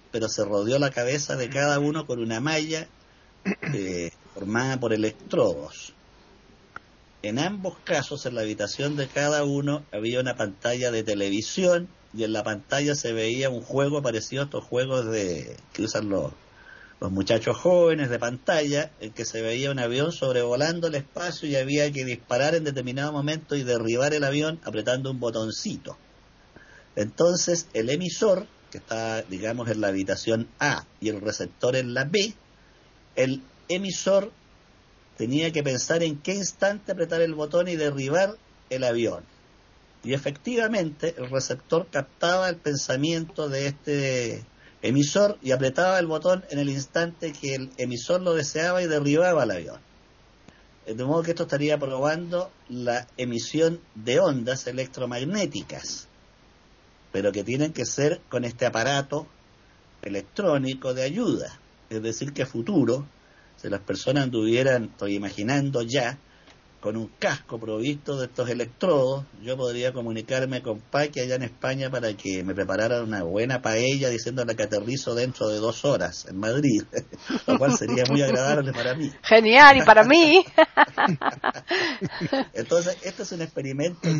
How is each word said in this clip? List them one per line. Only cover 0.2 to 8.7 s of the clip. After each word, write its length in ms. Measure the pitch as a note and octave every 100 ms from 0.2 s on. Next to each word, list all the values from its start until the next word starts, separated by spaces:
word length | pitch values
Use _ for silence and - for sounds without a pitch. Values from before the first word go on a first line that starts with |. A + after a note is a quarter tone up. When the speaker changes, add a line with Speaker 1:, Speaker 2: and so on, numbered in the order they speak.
| A2
Speaker 1:
se 160 | -
rodeó 340 | G2+ G2+ G#2+ C#3
la 120 | C#3
cabeza 460 | B2+ B2 D3 D3 C#3
de 120 | A#2
cada 300 | C#3 C#3+ C#3+
uno 260 | D3 D#3 D3+
con 140 | A#2+
una 200 | A#2 A2+
malla, 480 | D3 D#3 D#3 D#3+ E3+ - - - - _ G3 G#3 -
eh, 360 | B2 F#2 F2 E2+ - -
formada 440 | - G2 A2+ C3 C3
por 140 | A#2+
electrodos. 1000 | A2 G#2+ - - E3+ A2 D#2+ D2 - - - - - - - - - - - - _ _ _
En 160 | G#2 A#2
ambos 380 | E3+ G3+ F#3 -
casos, 420 | - D#3 - C#3 C3
en 80 |
la 80 | A#2+
habitación 540 | A2 G2+ G2+